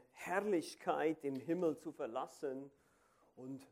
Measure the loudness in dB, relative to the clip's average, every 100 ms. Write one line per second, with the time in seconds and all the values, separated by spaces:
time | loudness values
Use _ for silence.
0 | -8 -12 -2 0 4 2 2 -4 0 4
1 | 4 2 -2 -4 0 4 4 2 -6 -6
2 | -4 -2 -6 -6 -4 -4 -10 -18 _ _
3 | _ _ _ -14 -10 -10 -14